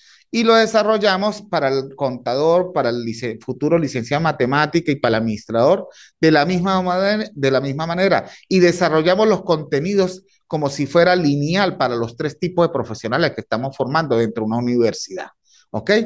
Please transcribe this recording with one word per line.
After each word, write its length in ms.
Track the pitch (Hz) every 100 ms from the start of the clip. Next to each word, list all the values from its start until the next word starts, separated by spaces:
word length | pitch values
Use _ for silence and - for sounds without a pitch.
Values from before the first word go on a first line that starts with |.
| _ _ _
y 120 | 226
lo 120 | 226 226
desarrollamos 840 | 220 220 208 214 202 185 208 202
para 260 | - 165 135
el 280 | 135 135 -
contador, 760 | 139 123 123 131 156 175 180
para 200 | 160 123
el 120 | 120
lice-, 360 | 117 113 120 113
futuro 360 | - 123 151 170
licenciado 420 | 147 127 120 143
en 40 |
matemática 640 | 165 - 123 143 151 170 160
y 60 | 139
para 220 | 120 110
el 60 |
administrador 640 | 113 107 - 113 135 196 - - - _
de 100 | 160
la 140 | 156 156
misma 360 | 185 190 190
mane-, 480 | 180 180 196 214 214
de 180 | 143 135
la 80 | -
misma 260 | 139 139 165
manera, 440 | 170 190 143 - - _
y 120 | 185
desarrollamos 680 | 175 175 170 156 165 185 220
los 160 | 185
contenidos 800 | 185 160 143 139 170 202 185 - _ _ _
como 220 | 156 143
si 160 | 143 139
fuera 280 | 170 175
lineal 640 | 180 147 143 147 185 190 -
para 180 | 127 117
los 200 | 117 -
tres 240 | 151 -
tipos 260 | 180 180 170
de 60 |
profesionales 600 | 135 107 107 110 135 165
que 80 | -
estamos 340 | - 113 135 -
formando 420 | 127 156 151 117
dentro 260 | 110 113
de 40 | 107
una 100 | 117
universidad, 720 | 123 123 113 - - 92 - _ _ _ _
¿ok? 200 | 110 - 214